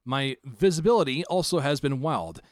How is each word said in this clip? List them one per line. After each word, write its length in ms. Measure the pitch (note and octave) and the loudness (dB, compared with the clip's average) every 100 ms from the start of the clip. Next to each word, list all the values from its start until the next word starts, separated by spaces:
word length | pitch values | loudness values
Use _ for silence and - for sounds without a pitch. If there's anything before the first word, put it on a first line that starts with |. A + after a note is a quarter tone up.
My 320 | B2 C3+ C#3 B2+ | -4 -2 -2 -4
visibility 800 | C3+ A2+ F#3+ E3 F3 A#3 D3 C3 | -12 0 2 2 2 4 2 -2
also 340 | F3 F3+ E3 F3 | -2 -2 0 0
has 220 | C#3 D3 | 0 0
been 200 | C#3+ C3+ | 0 -2
wild, 400 | D3+ B2+ E2 - - | -2 -2 -4 -10 -18